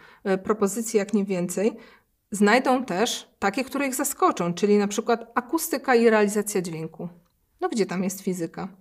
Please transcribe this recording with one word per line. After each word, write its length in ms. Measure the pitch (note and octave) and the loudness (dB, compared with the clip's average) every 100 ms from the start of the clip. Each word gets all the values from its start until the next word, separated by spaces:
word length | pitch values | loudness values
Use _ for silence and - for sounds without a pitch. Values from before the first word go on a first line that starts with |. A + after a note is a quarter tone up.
| - _ | -20 _
e, 140 | G#3 F#3+ | -4 -2
propozycji, 600 | F#3+ G#3+ G3 G#3 A3+ G#3+ | -2 0 0 -2 -2 0
jak 160 | G3 | 0
nie 120 | G#3+ G3 | 0 0
więcej, 520 | F#3 F3 F#3 G#3+ - - _ _ _ _ | -2 -2 -2 -2 -2 -10 _ _ _ _
znajdą 540 | G3 G#3 A#3+ C4 C4 C4 | 2 4 4 4 0 0
też 460 | F3+ A#3+ - - _ | -2 -2 -4 -10 _
takie, 240 | G3 G3 | -2 -2
które 240 | C4 C#4 C#4 | -4 -4 -4
ich 80 | C4 | -2
zaskoczą, 580 | C#4+ - F4+ - F3 | -6 0 0 2 -2
czyli 240 | F3 G3+ G#3 | 0 2 4
na 100 | G3+ | 2
przykład 440 | G3+ A3+ A#3 - - | -2 -2 -2 -2 -6
akustyka 600 | - E4 - C4+ C4+ A#3+ | -4 -4 -2 -2 2 6
i 140 | A#3 | 6
realizacja 520 | G#3+ G#3 G#3 G3+ G3 | 6 4 0 -2 -2
dźwięku. 480 | F3+ D#3+ D#3+ - F3 - _ _ _ _ | -4 -6 -10 -10 -12 -14 _ _ _ _
No 80 | F4 | -4
gdzie 160 | A#3+ F3+ | -2 -2
tam 180 | F3+ | -2
jest 180 | F#3 F#3 | -4 -4
fizyka? 460 | - F3+ F3 - F3+ - | -4 -4 -6 -8 -12 -14